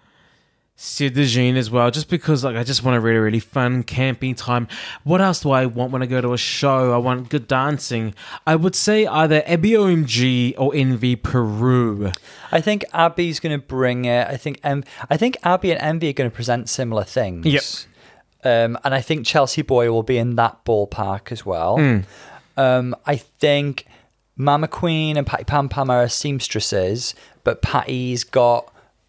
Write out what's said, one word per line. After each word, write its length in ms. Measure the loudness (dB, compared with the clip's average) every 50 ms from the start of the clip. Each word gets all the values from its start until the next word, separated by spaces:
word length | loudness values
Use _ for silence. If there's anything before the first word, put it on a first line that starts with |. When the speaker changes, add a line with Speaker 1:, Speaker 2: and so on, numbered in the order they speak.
| _ _ _ _ _ _ _ _ _ _ _ _ _ _ _
Speaker 1:
Sid 380 | -16 -12 -8 -4 -2 -2 0 0
de 120 | 2 2
Jean 300 | 2 2 2 2 2 2
as 120 | 0 0 0
well, 220 | 2 2 2 2
just 180 | 0 -2 -4 -4
because, 340 | -4 -2 0 0 0 0 0
like, 120 | -2 -4
I 80 | -4 -4
just 200 | -2 -2 0 2
want 140 | 2 2
a 20 | 2
really, 200 | 4 2 2 4
really 200 | 2 2 0 -2
fun 440 | -2 -4 -2 -2 0 0 0 -2 -4
camping 500 | -4 -4 -2 -2 -2 -2 -4 -4 -6 -6
time. 340 | -6 -4 -2 -2 -2 -2 -4 -8 -12 -14 -14 -14 -6 -2
What 180 | 2 2 4
else 200 | 4 2 0 0
do 100 | 0 2
I 160 | 2 2 2
want 240 | 0 0 -2 -4 -2
when 100 | -2 -2
I 60 | -2
go 140 | -2 0 0
to 120 | 0 0 0
a 40 | -2
show? 520 | -2 -4 -2 0 2 2 4 4 4 2
I 60 | 2
want 320 | 2 2 0 -2 -2 -4 -4
good 180 | -4 -4 -2
dancing. 680 | -2 -2 0 0 -2 -2 -4 -4 -4 -4 -4 -4 -4 -8 -10 -14 -18 -16 -6 -2
I 80 | 0 2
would 200 | 2 2 0 0
say 300 | 0 2 2 4 2 2
either 380 | 2 2 2 4 4 4 2 2
Abby 320 | 2 0 2 2 4 4
O 80 | 4 4
M 200 | 4 4 2 2
G 480 | 0 0 2 2 2 2 2 0 0 0
or 160 | 0 0 0 2
Envy 400 | 2 2 2 0 0 0 0 0
Peru. 960 | -2 -2 -2 0 0 0 0 0 0 2 4 4 4 2 0 0 -2 -4 -4 -6 -6 -10 -16 -20 -20 -4 -2
Speaker 2:
I 100 | 0 0
think 220 | 2 0 -2 -2 -4 -4 0
Abby's 460 | 2 2 2 2 0 -2 -2 -4 -4
gonna 200 | -4 -4 -4 -4
bring 460 | -6 -4 -2 0 0 0 0 0 0
it. 220 | 0 0 0 0
I 100 | -2 -4
think 220 | -6 -8 -8 -8 -4 -2
Em-, 200 | -2 -2 -2 -4 -8 -12 -8 -4 -2
I 80 | 0
think 200 | 0 0 -2 -2 -2 0
Abby 280 | 0 0 0 0 0
and 80 | -2 -2
Envy 280 | -2 -4 -2 -2 -2 -2
are 40 | -2
gonna 180 | -2 -4 -4
present 360 | -4 -6 -4 -2 -4 -4 -4
similar 360 | -6 -6 -6 -4 -4 -2 -4 -4
things. 420 | -2 -2 -4 -2 -4 -4 -4 0
Speaker 1:
Yep. 180 | 0 0 0 -2 -4 -10 -12 -14 -18 _ _ -20 -20 -20 _ _ _ _ _ 0
Speaker 2:
Um, 340 | 2 2 2 2 0 -2 -4 -2
and 120 | -2 -2
I 60 | -2
think 240 | -2 -2 -4 -4 -2
Chelsea 340 | 0 2 2 2 2 0 -2
Boy 300 | 0 2 2 2 4 2
will 100 | 2 0
be 160 | 0 0 0
in 180 | 0 0 0 0
that 280 | 0 0 0 -2 _ -2
ballpark 640 | 0 0 0 0 -2 -4 -4 -4 -4 -4 -6 -8 -10
as 140 | -12 -8 -6
well. 320 | -4 -2 0 0 2 2
Speaker 1:
Mm. 280 | 2 4 2 2 0 -2 -4 -12 -20 -20 -20 -20 -20 _ _ -2
Speaker 2:
Um, 380 | 0 2 2 2 0 0 -4 -8 -6 -4
I 120 | -4 -4
think 680 | -4 -6 _ _ 0 2 2 2 2 0 -2 -6 -8 -12 _ -18 -20 _ _ _ _ _ _ _
Mama 320 | -2 0 2 2 2 0
Queen 480 | -2 -4 -2 -2 0 0 0 0 0 0
and 120 | -2 -2
Patty 160 | -2 -4 -4 -2
Pam 260 | 0 0 0 0 -2
Pam 220 | -2 -2 0 2
are 180 | 2 2 2 0
seamstresses, 1040 | -2 -4 -4 -4 -4 -4 -4 -4 -4 -4 -2 -2 0 0 0 0 -2 -4 -6 -8 -10 -12 -18 -20 _ _ -2
but 180 | -2 -2 0
Patty's 640 | -2 -2 0 -2 -2 -2 -4 -4 -4 -4 -4 -4 -4
got 440 | 0 2 4 6 6 4 2 0 -6 _ _ _ _ _ _ _